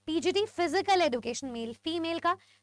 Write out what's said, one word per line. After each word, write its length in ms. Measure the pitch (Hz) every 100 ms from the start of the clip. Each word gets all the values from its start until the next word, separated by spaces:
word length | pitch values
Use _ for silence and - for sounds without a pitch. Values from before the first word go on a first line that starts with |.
| -
पीजीटी 400 | 320 370 392 427
फिजिकल 560 | - 339 359 392 370
एजुकेशन 460 | 311 240 233 240 269
मेल 260 | 233 233
फीमेल 460 | 233 320 339 330 330
का। 180 | 339 370 _ _